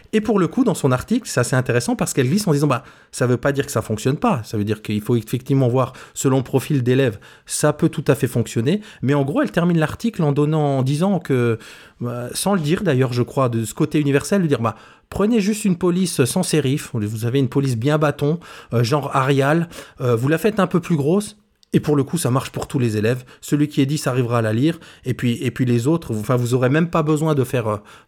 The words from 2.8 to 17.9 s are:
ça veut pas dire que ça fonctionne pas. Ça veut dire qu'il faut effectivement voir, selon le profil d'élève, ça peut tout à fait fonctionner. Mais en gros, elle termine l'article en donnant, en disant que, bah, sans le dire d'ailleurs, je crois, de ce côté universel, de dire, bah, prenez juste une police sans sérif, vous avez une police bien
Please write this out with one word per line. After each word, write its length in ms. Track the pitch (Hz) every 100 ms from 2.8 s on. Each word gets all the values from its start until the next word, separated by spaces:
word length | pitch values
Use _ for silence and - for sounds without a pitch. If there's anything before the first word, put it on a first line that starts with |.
| - - _
ça 140 | - 123
veut 120 | 120
pas 140 | 143
dire 140 | 135 -
que 60 |
ça 100 | 113
fonctionne 360 | - 107 127 151
pas. 260 | 240 156
Ça 140 | - 110
veut 60 |
dire 200 | 104 104
qu'il 180 | - 104
faut 140 | 104 120
effectivement 520 | - 123 - 135 127
voir, 260 | 131 123 - -
selon 240 | - 143 131
le 60 |
profil 400 | 123 135 - 147
d'élève, 340 | 120 127 131 101 - - -
ça 260 | - 151
peut 160 | 151 160
tout 160 | - 143
à 60 |
fait 140 | 135 120
fonctionner. 540 | 120 110 123 117 208 - -
Mais 140 | 127 143
en 80 |
gros, 180 | 135 214
elle 80 | 277
termine 300 | 180 175 170
l'article 420 | 156 - 233 -
en 120 | 151
donnant, 440 | 139 147 156 147 135
en 60 |
disant 340 | 131 147 190 180
que, 400 | - 131 120 110 - - - -
bah, 280 | 120 120 120
sans 200 | - 185
le 60 | 196
dire 240 | 147 190
d'ailleurs, 280 | 196 127 127
je 120 | 123
crois, 260 | 120 139 127
de 160 | 117 110
ce 80 |
côté 260 | - 151 156
universel, 440 | 143 139 - 202
de 40 | 165
dire, 140 | 123
bah, 140 | 113 - - - _
prenez 300 | - 208 240
juste 260 | 190 214 208
une 120 | 175
police 480 | 180 175 180 - 123
sans 180 | 185
sérif, 480 | - 156 131 143 -
vous 320 | 117 104 110 117
avez 140 | 135
une 80 | 127
police 300 | 143 135 113
bien 200 | 131